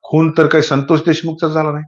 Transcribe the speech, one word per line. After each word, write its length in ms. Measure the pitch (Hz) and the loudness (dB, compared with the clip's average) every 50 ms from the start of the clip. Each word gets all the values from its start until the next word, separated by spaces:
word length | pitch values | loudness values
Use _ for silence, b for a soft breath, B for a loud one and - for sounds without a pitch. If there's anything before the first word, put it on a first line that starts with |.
| _ | _
खून 280 | - - 156 160 160 156 - | -2 0 2 2 2 2 2
तर 80 | 160 | 2
काही 160 | 143 - 160 151 | 4 4 2 2
संतोष 380 | - 147 139 139 - 170 151 | 2 0 -2 0 0 0 0
देशमुखचा 480 | 156 175 160 156 - 165 160 160 - 156 | 2 0 -2 0 -2 -8 -6 -4 -6 -4
झाला 240 | 156 160 156 151 147 | -2 -2 -2 -2 -4
नाही 120 | 151 151 | -6 -10